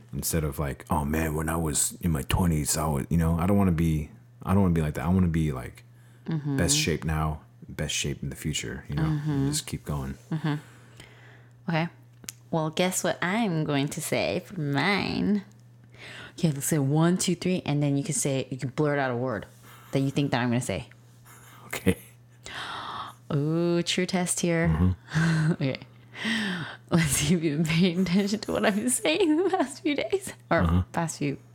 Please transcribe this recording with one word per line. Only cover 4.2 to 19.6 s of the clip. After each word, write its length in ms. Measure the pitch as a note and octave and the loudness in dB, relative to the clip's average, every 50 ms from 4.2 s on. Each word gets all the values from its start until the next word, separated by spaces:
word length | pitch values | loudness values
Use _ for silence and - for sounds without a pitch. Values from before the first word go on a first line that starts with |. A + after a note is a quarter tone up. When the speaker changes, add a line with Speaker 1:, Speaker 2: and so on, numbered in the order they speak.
| - - - - - | -20 -20 -20 -8 -2
Speaker 1:
I 100 | - F#2+ | 2 2
don't 80 | G2+ G2 | 4 4
wanna 100 | F2+ E2+ | 4 4
be 80 | E2 | 2
like 140 | D#2 D2+ D2 | 0 0 -2
that. 100 | D#2 - | -2 0
I 40 | E2+ | 2
wanna 180 | F#2 F#2+ F#2 | 4 4 4
be, 240 | E2+ D#2+ E2 D#2+ D2+ | 4 2 2 0 0
like, 320 | C2+ B1+ A#1+ - - - - - - - - - - - - | -2 -4 -8 -12 -14 -16 -20 -20 -20 -20 -20 -20 -20 -16 -8
Speaker 2:
Mm-hmm. 300 | - E3 D3+ C#3 D3 C#3 | -6 -6 -4 -2 -2 0
Speaker 1:
best 200 | C3+ F2+ - - | 0 2 2 2
shape 260 | - - F2+ D#2 D2 - | 2 2 0 0 0 0
now, 380 | D#2+ D#2+ D#2 D#2 D#2 D2+ - - - - - - | -2 0 0 0 0 -2 -4 -10 -20 -20 -20 -18
best 260 | - D2 - D#2 D2 - | -14 -8 -6 -6 -4 -4
shape 300 | - - D2 C#2 - - | -4 -4 -4 -4 -4 -6
in 60 | C#2+ | -8
the 60 | C#2 | -8
future, 500 | - - D#2+ C#2+ - - - - - - | -6 -6 -4 -4 -4 -6 -8 -10 -10 -8
you 80 | - C#3+ | -6 -2
know, 80 | D3+ D#3 | -2 0
and 160 | D#3 D#3 D3 | 0 0 -2
Speaker 2:
Mm-hmm. 260 | D3 D3+ D3 C#3 C3+ C#3 | -2 -2 0 0 0 0
Speaker 1:
just 160 | D3 D3+ - | 0 -2 -4
keep 160 | - - - - | -4 -8 -8 -6
going. 300 | - D3+ C#3+ C2 C2+ C#2 - - - | -6 -6 -4 -4 -8 -10 -10 -8 -8
Speaker 2:
Mm-hmm. 240 | D#3+ D3+ - D#3 D3 D3+ - - - - - - - - - - - - - - - - - - - - - - | -6 -4 -2 -2 -4 -4 -6 -12 -20 -20 -20 -20 -20 -20 -20 -20 -20 -20 -20 -20 -20 -20 -20 -20 -20 -12 -6 -2
Okay. 200 | E3+ D#3 E3+ F3 - - - - - - - - - - - - | 0 0 0 -2 -6 -14 -20 -20 -20 -18 -16 -16 -16 -16 -10 -4
Well, 180 | - E3 D#3 D#3+ | -2 -2 -2 -2
guess 320 | D#3 - F3+ F#3 F#3 - - | 0 0 0 0 0 0 0
what 140 | F3 - - | 0 -2 0
I'm 420 | - F3+ G3 A#3 A#3+ G3 E3 D#3 D#3 | -2 -2 0 0 0 0 0 0 0
going 220 | D3+ C#3+ C#3 C#3 D3+ | 2 2 0 0 0
to 120 | - E3 | -2 -6
say 420 | D3+ - - A#2 F2+ D2+ G2 F3+ - | -4 -2 0 0 0 0 0 -2 -4
for 140 | - - E3+ | -6 -8 -4
mine? 840 | D3 C#3+ C#3 C#3 C#3+ F#3+ G#3 - - - - - - F#3+ G#3 G3+ - - - - - - - - - - - - - - - - - - - | -2 0 0 0 2 2 0 0 0 -2 -2 0 2 2 0 0 -2 -6 -20 -20 -20 -20 -20 -20 -20 -20 -20 -20 -18 -18 -16 -16 -18 -16 -6
Okay, 140 | - - D#3+ | 0 0 0
let's 160 | C#3 C#3+ - | 0 0 -2
say 100 | - E3 D3+ | 0 2 2
one, 380 | C3+ C3+ D3 D#3 E3 F3 F3+ | 2 4 4 4 4 4 4
two, 180 | F3+ - - F3 | 2 2 0 0
three, 260 | E3 - F3 F#3 E3+ - | 0 0 0 0 0 0
and 160 | - D3 D3 D3 | 0 0 2 2
then 140 | C#3+ C#3 | 2 2
you 60 | C#3 C#3+ | 0 0
can 100 | - D3 | -2 -2
say, 340 | - - D3 C3+ C3 B2+ - | -2 0 0 0 0 -2 -4
you 80 | C3+ | -6
can 120 | B2+ - B2 | -6 -6 -6
blurt 280 | - - D3+ D3 C#3+ C#3+ | 0 0 2 2 2 2
out 120 | C3+ C3 | 0 0
a 40 | B2 | 0
word 300 | A#2 B2+ C3 A#2 F#2+ - - - - | -2 -2 -2 -2 -4 -6 -10 -18 -20